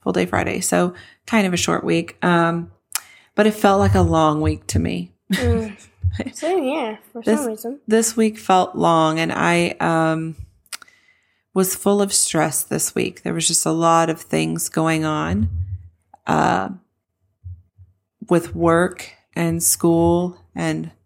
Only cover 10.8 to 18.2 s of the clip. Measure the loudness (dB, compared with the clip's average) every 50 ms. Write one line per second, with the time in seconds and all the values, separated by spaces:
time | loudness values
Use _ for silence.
10.8 | -18 _ _ _ _ _ _ _ _ _ _ _ _ _ _ -2 0 0 -2 -2
11.8 | 0 0 2 2 0 0 0 -2 -2 0 0 0 0 0 -2 -4 -6 -4 -4 -4
12.8 | -4 -4 -2 -2 -4 -4 -6 -8 _ -6 -4 -2 -2 0 0 0 0 0 0 2
13.8 | 2 4 4 4 4 2 -2 -6 -6 -4 -2 -2 0 0 -2 -4 -6 -4 -4 -2
14.8 | 0 0 0 0 0 -2 -2 -2 -2 -2 -2 0 -2 -2 -2 -4 -6 -6 -8 -12
15.8 | -12 -18 _ _ _ _ -20 _ _ -2 0 2 2 2 2 0 -2 -4 -10 -14
16.8 | _ _ _ _ _ _ _ _ _ _ _ _ _ -16 -16 -16 _ _ _ _
17.8 | -20 _ _ _ _ _ _ _